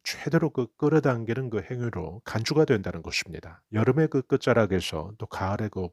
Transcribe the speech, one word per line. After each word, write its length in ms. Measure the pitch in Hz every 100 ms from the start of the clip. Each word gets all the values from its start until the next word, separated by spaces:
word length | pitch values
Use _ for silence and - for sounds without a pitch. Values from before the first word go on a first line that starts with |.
최대로 480 | - - 151 165 160
그 160 | - 117 -
끌어당기는 720 | 147 156 139 117 113 117 131
그 120 | 107 -
행위로 520 | 123 120 87 80 92
간주가 420 | - 120 113 139 151
된다는 360 | 110 95 87
것입니다. 600 | - - - 80 85 82 -
여름의 340 | 107 110 135 156
그 140 | 139
끝자락에서 920 | - 135 - 117 101 92 - 82 87 107
또 80 | 104
가을의 440 | - 98 101 107
그 200 | 95 87